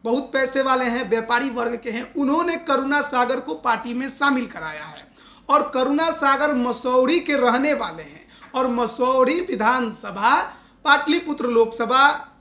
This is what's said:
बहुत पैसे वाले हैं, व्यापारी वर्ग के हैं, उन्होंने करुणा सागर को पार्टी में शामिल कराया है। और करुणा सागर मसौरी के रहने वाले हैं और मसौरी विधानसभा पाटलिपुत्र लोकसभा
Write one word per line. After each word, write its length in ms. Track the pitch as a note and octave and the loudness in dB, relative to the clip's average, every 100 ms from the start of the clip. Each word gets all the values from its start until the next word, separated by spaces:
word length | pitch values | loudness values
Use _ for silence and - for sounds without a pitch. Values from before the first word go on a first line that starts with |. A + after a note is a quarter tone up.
बहुत 260 | A3+ B3+ C4 | 0 -2 0
पैसे 280 | C4+ B3+ C4+ | -2 0 0
वाले 240 | C4 B3+ | 2 2
हैं, 240 | B3 A#3+ G#3 | 0 -2 -2
व्यापारी 400 | A3+ A3+ A#3+ C4+ | -2 0 -2 0
वर्ग 300 | A#3+ A#3 A#3+ | -4 -4 -6
के 80 | A#3 | -8
हैं, 220 | A3+ B3+ | -8 -8
उन्होंने 420 | - C4+ D#4 F4 | -2 0 2 0
करुणा 460 | F4 D#4+ C4 C4+ D4 | -2 -2 -2 0 -2
सागर 380 | C#4+ B3+ B3 B3+ | 0 0 0 -2
को 140 | C#4+ | -6
पार्टी 400 | - B3 A3+ A#3+ | -6 -2 -2 -4
में 160 | A#3+ C4+ | -8 -8
शामिल 360 | - C#4+ B3+ | -2 0 0
कराया 400 | - F3 D#3+ D3+ | -4 -10 -12 -12
है। 220 | D#3 D#3 - _ - - - | -14 -18 -20 _ -20 -18 0
और 220 | D4 D4 | 0 2
करुणा 380 | B3+ C4 C#4+ E4 | -2 0 2 0
सागर 420 | D#4+ C4+ C#4 D4 | 0 0 2 2
मसौरी 680 | C4 A#3+ A#3+ B3+ B3+ C4 E4+ | 0 -2 -2 0 2 4 2
के 140 | - | 0
रहने 400 | C#4 B3 B3 D4 | 2 2 2 0
वाले 300 | C4 G3 E3 | 0 -4 -10
हैं 240 | D3+ D3+ - - - | -16 -20 -20 -20 -8
और 120 | C4 B3+ | -2 0
मसौरी 760 | A#3+ A3+ - B3+ C4 B3 E4 | 0 -2 0 0 4 2 2
विधानसभा 1000 | F4+ G#3 G#3+ B3+ A3+ - G#3 G3 A3 D#4 - - - _ | -2 0 2 2 -2 -6 -12 0 4 4 0 -12 -20 _
पाटलिपुत्र 600 | D4+ C#4+ D4 E4+ D#4 C#4+ | 2 2 4 0 -2 -4
लोकसभा 680 | A#3+ A#3 A3+ - A#3 C4 C#4 B3 - _ | 0 2 2 0 0 4 4 2 -10 _